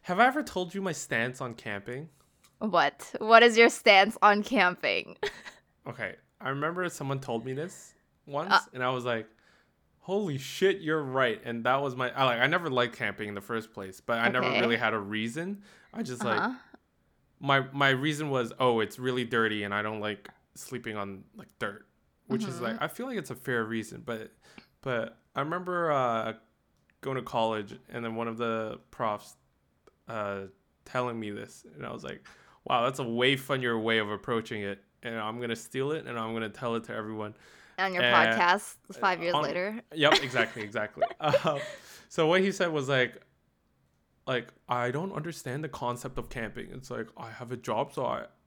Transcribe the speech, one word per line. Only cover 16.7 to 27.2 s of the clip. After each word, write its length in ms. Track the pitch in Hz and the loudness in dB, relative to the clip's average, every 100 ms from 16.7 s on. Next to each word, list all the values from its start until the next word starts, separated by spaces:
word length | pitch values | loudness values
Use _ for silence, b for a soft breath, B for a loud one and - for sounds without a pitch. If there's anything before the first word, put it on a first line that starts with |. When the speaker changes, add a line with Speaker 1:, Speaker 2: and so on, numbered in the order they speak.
| - _ _ _ _ _ _ | -20 _ _ _ _ _ _
Speaker 1:
my, 220 | 139 139 135 | 2 2 2
my 180 | 139 139 | 2 4
reason 380 | 131 151 147 151 | 4 0 -2 -2
was, 220 | 131 113 - | -2 -2 2
"Oh, 200 | 127 117 | 4 4
it's 180 | 107 - | 0 -2
really 240 | 127 127 | -2 -2
dirty, 400 | 117 120 110 107 | 0 2 2 0
and 100 | 101 | -2
I 80 | 101 | -2
don't 160 | 107 107 | -2 -4
like 260 | 107 101 - _ _ - | -6 -6 -12 _ _ -18
sleeping 400 | - 127 117 107 | -12 -10 -8 -8
on, 280 | 98 98 - 110 | -8 -10 -16 -20
like, 140 | - _ | -20 _
dirt," 260 | 107 101 - _ _ _ - | -8 -8 -20 _ _ _ -4
which 180 | 135 110 | -4 -4
is, 100 | 120 | -6
Speaker 2:
Mm-hmm. 80 | |
Speaker 1:
like, 180 | 120 113 | -6 -4
I 60 | 151 | -6
feel 180 | - 254 | -6 -6
like 120 | 226 | -6
it's 120 | 147 | -8
a 60 | 131 | -10
fair 280 | - 120 110 | -2 -2 0
reason, 360 | 113 107 - - | -4 -6 -12 -8
but, 260 | 113 110 _ b b b _ | -8 -10 _ b b b _
but 360 | 135 120 113 - _ - | -4 -4 -4 -10 _ -6
I 60 | |
remember, 500 | 147 175 185 175 170 | -4 -4 -2 -2 2
uh, 420 | 143 123 113 113 107 _ _ _ _ _ _ | 2 2 0 -2 -6 _ _ _ _ _ _
going 160 | 139 | -6
to 40 | 131 | -6